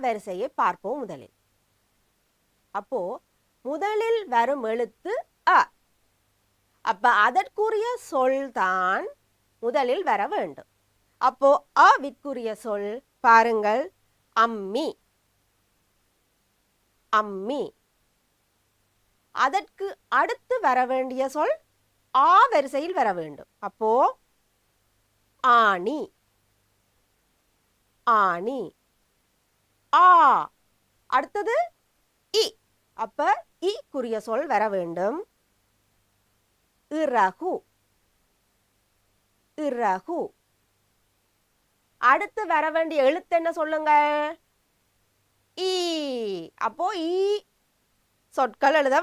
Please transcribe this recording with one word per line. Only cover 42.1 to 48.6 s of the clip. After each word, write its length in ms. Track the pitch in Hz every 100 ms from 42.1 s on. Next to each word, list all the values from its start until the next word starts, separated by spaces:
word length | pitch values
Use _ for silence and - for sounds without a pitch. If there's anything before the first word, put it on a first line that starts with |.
| 294 403 - 381 320
வர 100 | 311 320
வேண்டிய 280 | 330 302 262
எழுத்து 260 | 330 - 339
என்ன 120 | 330 330
சொல்லுங்க? 340 | 311 311 302 302 294 294 302 330 _ _ _ _ _ _ _ _ _ _ _ - 370
ஈ. 20 | 370 349 320 294 247 220 190 165 - 226
அப்போ 180 | 226 359 415 320
ஈ 20 | 359 392 415 - _ _ _ _ _ _ _ _ -
சொற்கள் 460 | 254 -